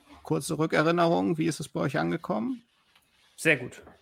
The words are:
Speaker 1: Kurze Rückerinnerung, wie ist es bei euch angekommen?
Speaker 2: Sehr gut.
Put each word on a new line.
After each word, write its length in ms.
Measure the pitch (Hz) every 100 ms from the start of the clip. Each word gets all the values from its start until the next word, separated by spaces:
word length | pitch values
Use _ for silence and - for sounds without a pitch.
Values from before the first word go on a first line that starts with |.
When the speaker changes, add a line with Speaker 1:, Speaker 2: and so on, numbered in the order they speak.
| - -
Speaker 1:
Kurze 360 | - 156 143 156
Rückerinnerung, 800 | 160 160 156 175 170 175 190 160
wie 80 | 165
ist 120 | 151
es 100 | 160
bei 120 | 170
euch 180 | 165 151
angekommen? 640 | 165 170 - 208 233 247 - _ _ _ _ _ _ -
Speaker 2:
Sehr 200 | 160 143
gut. 260 | 123 - - -